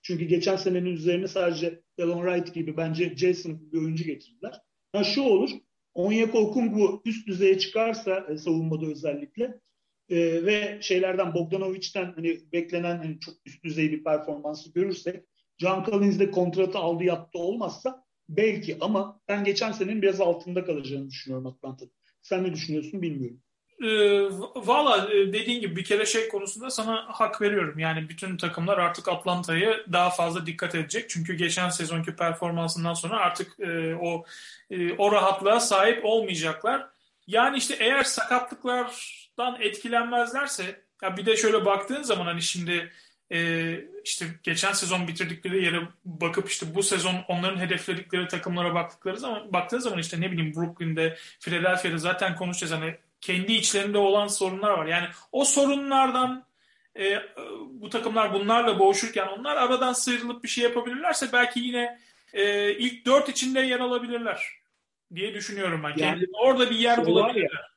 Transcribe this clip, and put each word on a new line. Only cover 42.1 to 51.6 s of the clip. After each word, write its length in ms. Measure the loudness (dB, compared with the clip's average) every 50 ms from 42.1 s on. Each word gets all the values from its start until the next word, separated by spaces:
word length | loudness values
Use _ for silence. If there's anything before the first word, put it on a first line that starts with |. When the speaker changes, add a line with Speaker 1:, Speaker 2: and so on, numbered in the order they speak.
| 0 0 0
Speaker 2:
hani 160 | -2 -2 -2
şimdi, 500 | -2 -4 -4 -4 -2 -2 -2 -2 -2 -6 -14 -20 -20 _ _ _ _ _
e, 400 | -2 0 0 0 0 0 0 -2 -4 -6 -8 -14 -18 -12 -6
işte 200 | -6 -6 -6 -6 -8 -10 -6 _
geçen 280 | -2 -2 0 0 0 0
sezon 340 | 0 -2 0 -2 -2 -2
bitirdikleri 560 | -4 -4 -4 -4 -6 -6 -8 -6 -2 0 0 0
yere 140 | 2 0 -2 -4 -6 -12 _ _
bakıp 440 | -14 -8 -4 -4 -2 0 -2 -2 -2
işte 160 | -6 -6 -6 -4 -2
bu 80 | 0 0
sezon 320 | 2 0 0 0 0 -2 -2 -4
onların 320 | -4 -4 -2 0 -2 -2 -2
hedefledikleri 680 | -2 -2 -2 -4 -2 -4 -6 -6 -4 -4 -2 -2 -2
takımlara 480 | -2 -6 -6 -4 -4 -2 -2 -2 0 0
baktıkları 420 | -2 -4 -4 -10 _ _ -8 -6
zaman, 360 | -6 -6 -6 -6 -8 -6 -2 -2
baktığın 260 | -2 -2 -2 -4 -2
zaman 200 | -2 -2 -2 -2
işte 220 | -4 -4 -4 -4
ne 100 | -4 -2
bileyim 240 | -2 -2 -2 -2 -2
Brooklyn'de, 640 | -4 -6 -6 -6 -6 -4 -4 0 0 0 0 -2 -6 -16 -20 -20 _
Philadelphia'da 580 | -6 -4 -2 2